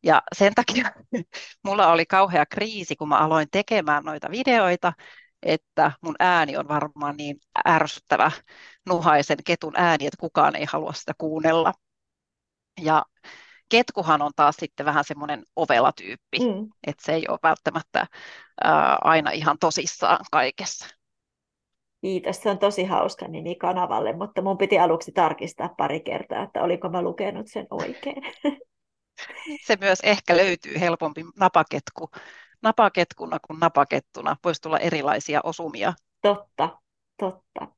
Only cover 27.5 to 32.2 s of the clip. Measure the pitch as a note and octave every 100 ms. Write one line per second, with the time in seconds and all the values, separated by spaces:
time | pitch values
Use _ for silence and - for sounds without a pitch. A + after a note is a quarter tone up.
27.5 | G#3+ F3+ - - - C#4 C#4+ C4+ - D4
28.5 | C#4+ - _ _ _ _ - - - -
29.5 | D4 - G#3 G3 F#3 - G3 - F3 F#3+
30.5 | F3 D3 C#3+ F3 E3 D#3 D3+ E3 - F#3
31.5 | E3+ D#3 C#3+ - - D#3+ -